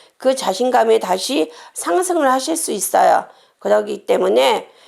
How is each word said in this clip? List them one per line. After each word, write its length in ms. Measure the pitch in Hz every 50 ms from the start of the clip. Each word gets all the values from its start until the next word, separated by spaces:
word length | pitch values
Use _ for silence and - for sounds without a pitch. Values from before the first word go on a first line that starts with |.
| - _ _
그 180 | _ - 262 269
자신감이 680 | 262 - - 190 - 240 254 240 240 226 226 220 220
다시 500 | 220 185 185 190 185 - 262 - 156 156 - - - - -
상승을 580 | - - - 349 349 370 359 359 330 294 262
하실 240 | 254 269 262 311 330
수 160 | 302 - -
있어요. 540 | 220 196 - - - 196 196 - - - - - - _ _ _ _ _
그렇기 460 | - 208 208 214 208 208 202 196 -
때문에 640 | - 202 - 185 185 214 247 - - 440 381 - - - _ -